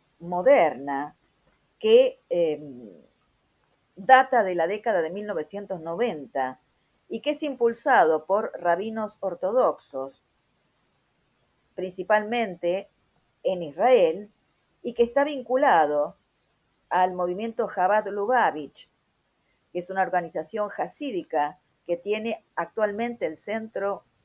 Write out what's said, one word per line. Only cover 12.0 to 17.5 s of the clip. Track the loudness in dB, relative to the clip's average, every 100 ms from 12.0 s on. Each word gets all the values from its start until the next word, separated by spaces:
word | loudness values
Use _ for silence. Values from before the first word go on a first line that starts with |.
| 0 0 0 -4 -4 -4 -4 -4 -6 _ _ _ _ _
en | -4 -4
Israel, | -6 0 4 6 4 0 -10 _ _ _ _ _
y | -6
que | 0
está | 0 2
vinculado | -2 -4 -2 2 4 4 4 2 -2 -8 _ _ _ _ _ _ _
al | 0 2
movimiento | 0 -4 -4 -6